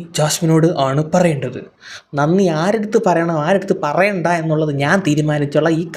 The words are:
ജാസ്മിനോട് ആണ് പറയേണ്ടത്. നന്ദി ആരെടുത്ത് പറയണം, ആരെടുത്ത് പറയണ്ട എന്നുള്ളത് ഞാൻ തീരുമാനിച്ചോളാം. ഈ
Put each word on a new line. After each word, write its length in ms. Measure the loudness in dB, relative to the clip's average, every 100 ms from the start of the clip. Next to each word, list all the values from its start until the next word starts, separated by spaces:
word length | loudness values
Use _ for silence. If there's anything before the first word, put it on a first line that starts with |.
| -4
ജാസ്മിനോട് 560 | -2 -2 0 2 4 4 2
ആണ് 240 | 0 0 0
പറയേണ്ടത്. 480 | 2 2 0 -6 -10 -14 _ -20 -20 -8 -2
നന്ദി 300 | 2 2 2
ആരെടുത്ത് 520 | 0 0 -2 0 0 2
പറയണം, 320 | 2 0 0 0
ആരെടുത്ത് 300 | 0 0 -2
പറയണ്ട 440 | 0 0 0 0 -2
എന്നുള്ളത് 460 | -2 0 0 0 -2
ഞാൻ 220 | 0 0
തീരുമാനിച്ചോളാം. 760 | 2 0 0 0 0 0 2
ഈ 100 | 0 -2